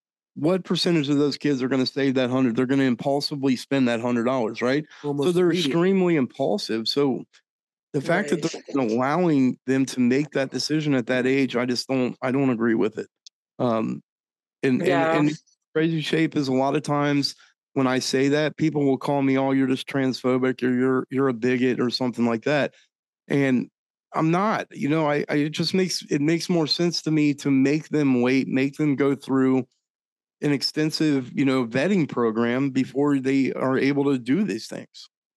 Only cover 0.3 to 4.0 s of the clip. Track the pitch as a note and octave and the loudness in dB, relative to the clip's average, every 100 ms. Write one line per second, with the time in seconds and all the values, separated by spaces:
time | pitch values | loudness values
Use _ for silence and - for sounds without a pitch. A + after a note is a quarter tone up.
0.3 | - D3 F#3 - F3 F#3 E3+ C#3 C#3+ D3 | -4 -2 0 -2 -2 0 0 2 2 0
1.3 | B2+ D3 C3 B2+ C3 B2 C#3 C#3 C3 B2 | 0 -2 0 0 0 0 0 0 0 0
2.3 | C3 B2+ A#2 B2+ C#3 C3+ A#2 C#3+ C#3+ - | 2 2 0 0 2 2 0 -2 -2 -2
3.3 | D3 C3+ B2 - C3+ B2 A2+ | -2 0 0 -2 0 0 0